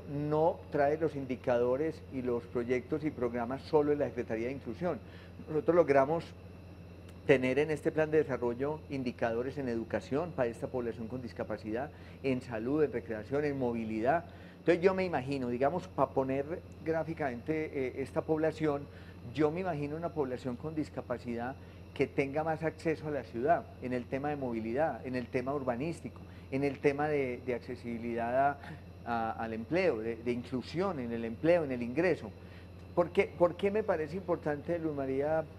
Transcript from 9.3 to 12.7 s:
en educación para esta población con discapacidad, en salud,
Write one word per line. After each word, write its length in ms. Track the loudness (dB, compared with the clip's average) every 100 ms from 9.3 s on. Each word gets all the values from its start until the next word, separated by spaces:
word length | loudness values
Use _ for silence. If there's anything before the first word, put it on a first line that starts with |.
| 0 -2 -2
en 100 | -2
educación 640 | -2 0 -2 0 -2 -2
para 160 | 0 0
esta 200 | 0 -4
población 380 | -2 -4 -4 -6
con 140 | -6
discapacidad, 680 | -8 -6 -4 -4 -2 -4 -4 -10 -16 -4
en 180 | 0 0
salud, 420 | -2 -4 0